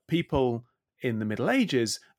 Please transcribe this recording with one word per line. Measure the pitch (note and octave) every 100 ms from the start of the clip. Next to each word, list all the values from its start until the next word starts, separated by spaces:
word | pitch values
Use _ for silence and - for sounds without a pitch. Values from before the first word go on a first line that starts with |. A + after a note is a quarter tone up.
| -
people | E3 E3 D3 B2+ A#2 - _ _ _
in | C3 A2
the | G#2+
Middle | G#2+ D3+
Ages, | C4 A3 C3 A2 - -